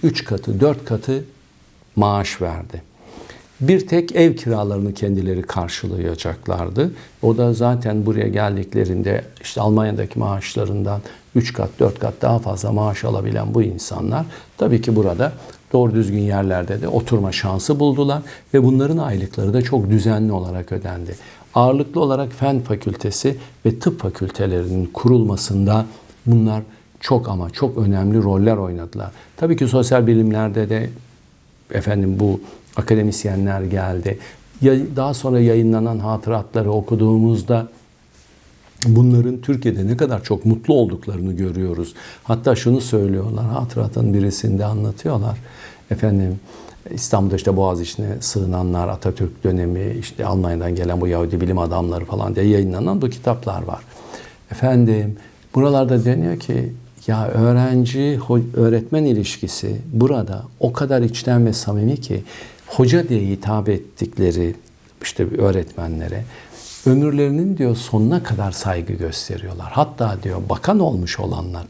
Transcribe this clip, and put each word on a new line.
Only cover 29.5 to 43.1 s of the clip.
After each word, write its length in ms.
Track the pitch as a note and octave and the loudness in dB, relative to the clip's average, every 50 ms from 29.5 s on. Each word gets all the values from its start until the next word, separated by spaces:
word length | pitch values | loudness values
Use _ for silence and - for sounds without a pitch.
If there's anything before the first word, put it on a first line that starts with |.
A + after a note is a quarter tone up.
| E3 - | 2 2
ki 100 | C#3+ A#2+ | 2 2
sosyal 400 | A2+ C3 B2 B2 C3 B2+ A#2+ A2 | 4 2 4 4 4 4 6 6
bilimlerde 640 | A#2 A2+ A2+ A2 G#2+ G#2+ A2 A2 G2+ A2 G#2+ G#2 | 6 4 4 4 2 0 0 0 0 -2 0 0
de 200 | A2 A2 A#2 A#2+ A#2+ - - - - _ _ _ _ _ _ _ _ _ _ - | 0 -2 -4 -4 -8 -14 -20 -20 -20 _ _ _ _ _ _ _ _ _ _ -6
efendim 480 | - G#2 - G2+ G#2 G2+ G2 F#2+ F#2+ F#2+ | -6 -4 -2 0 0 0 0 0 2 2
bu 200 | G#2 G#2 F#2+ F#2 - - - - - - - | 2 2 0 0 -4 -10 -20 -20 -20 -10 -8
akademisyenler 840 | - A#2+ - A2 A2 G#2+ G#2+ G#2 - - G#2 G2 F#2+ G2 G2+ G2 G2 | -4 0 2 2 4 4 2 0 -2 -2 -2 -2 0 0 0 0 -2
geldi. 580 | F#2+ F#2 F#2+ F#2+ F#2 F#2 F#2 F#2 E2+ G2 G2 G2 - - - - - - - - | -2 -2 -2 -2 -2 -2 -4 -4 -4 -4 -4 -6 -8 -14 -20 -20 -20 -20 -4 2
Ya-, 340 | C3 C3+ C3+ C3 C3+ - D3 | 4 4 4 4 2 -2 -4
daha 180 | C3 C3 C#3 C#3+ | -4 -2 -2 -4
sonra 260 | B2+ - C3+ B2+ B2 | -4 -2 0 2 4
yayınlanan 600 | A#2+ A#2 A2+ A#2 A2+ A2+ A2+ A2 A2 A#2 A#2 A2+ | 6 6 6 4 4 4 4 2 2 0 -2 -2
hatıratları 720 | G2+ G#2+ A2 G#2+ - - A2+ A2 G#2 - - A2+ A2 G2+ | -2 -2 -4 -4 -2 -2 -2 -2 -2 -2 -2 -2 0 0
okuduğumuzda 960 | G#2 G#2+ G2+ - A#2 A2 A2 A2 A2 A2 A2 A2+ A#2 A2+ - - B2 A2+ A2+ A2+ - - - _ _ _ _ _ _ - - _ - _ _ _ _ _ _ _ _ - - | 0 0 0 0 0 2 4 4 4 4 4 4 2 2 2 0 0 0 0 -2 -10 -20 -20 _ _ _ _ _ _ -20 -20 _ -20 _ _ _ _ _ _ _ _ 0 4
bunların 560 | A#2+ A2+ A#2 B2 B2+ B2 A#2+ A#2 B2 B2+ B2 | 6 6 8 8 8 6 6 4 2 0 -2
Türkiye'de 460 | B2 - C#3+ B2 A#2+ A#2 G2 G2 F#2+ G2+ | -2 -2 -2 0 0 0 0 0 0 0
ne 100 | A#2+ B2 | 0 0
kadar 260 | D#3 C3+ B2 G#2 - | 0 0 0 -2 -2
çok 220 | - G#2+ F#2+ - | -2 -2 0 2
mutlu 280 | A2 A2+ A2 - - D#3 | 2 2 2 2 2 4
olduklarını 600 | C#3 A#2 F2+ F#2 - - - G2+ F2+ F2+ F#2+ F#2 | 4 4 2 0 -4 -8 -8 -6 -4 -4 -4 -2
görüyoruz. 600 | F2 F#2+ F#2 E2+ F2+ F#2 F2+ E2+ E2 F2 E2+ - - - - - - - | -2 -2 -2 -2 -2 -2 -2 -2 -4 -6 -8 -10 -14 -20 -20 -20 -12 -4
Hatta 320 | - A#2 A2 A#2+ C#3 B2 | -2 -2 0 2 2 2
şunu 260 | A#2 - A#2+ B2 C3 | 2 4 2 2 2
söylüyorlar, 640 | - - - G#2+ G2+ G2 | 2 0 0 2 2 2